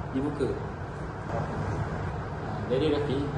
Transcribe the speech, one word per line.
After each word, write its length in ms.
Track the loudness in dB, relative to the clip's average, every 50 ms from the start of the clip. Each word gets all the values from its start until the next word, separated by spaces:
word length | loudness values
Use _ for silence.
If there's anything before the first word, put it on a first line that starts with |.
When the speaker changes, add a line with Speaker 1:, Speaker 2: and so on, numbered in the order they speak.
| -4 -2 0
Speaker 1:
dibuka. 320 | 0 2 2 2 2 2 2 2 0 -2 -4 -4 -6 -6 -6 -6 -6 -6 -6 -6 -6 -4 -2 -2 0 0 0 0 0 0 0 0 0 0 0 0 -2 -2 -2 -2 -2 -4 -4 -4 -4 -4 -2 -2 -2 0 2
Speaker 2:
Jadi, 200 | 4 4 4 4
Rafi, 260 | 4 4 4 2 2 2 2 2 2